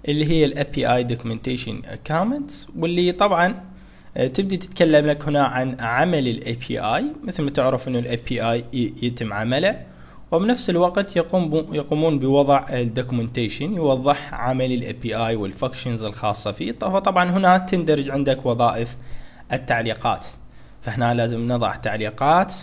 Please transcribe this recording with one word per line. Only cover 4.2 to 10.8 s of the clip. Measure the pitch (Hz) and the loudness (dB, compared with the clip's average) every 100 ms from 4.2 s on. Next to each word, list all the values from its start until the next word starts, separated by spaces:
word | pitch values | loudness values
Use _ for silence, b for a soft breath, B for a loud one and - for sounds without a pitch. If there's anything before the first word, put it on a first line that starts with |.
| 131 | 0
تبدي | 131 196 185 | 0 0 -4
تتكلم | - - 170 151 | -6 2 6 6
لك | 151 147 151 | 6 0 0
هنا | 147 | 2
عن | 135 127 131 123 | 2 0 -2 -2
عمل | 117 123 170 160 127 | -2 2 2 2 0
ال | 110 | -2
A | 113 117 | -4 -6
P | - | -4
I. | 117 107 135 294 311 - | -4 0 0 -2 -6 -8
مثل | 180 | -4
ما | 143 | -2
تعرف | 143 127 131 131 | 2 2 0 -2
إنه | 127 | -4
ال | 120 120 | -2 -6
A | - | -4
P | |
I | 120 113 117 120 | -2 0 -2 -2
ي-، | 127 117 - | -2 -2 -2
يتم | 120 123 113 | -4 -4 -6
عمله، | 101 113 131 185 214 - B B B - | -4 0 2 2 0 -12 B B B -2
وبنفس | 170 208 247 - | 0 2 2 2
الوقت | 175 | 2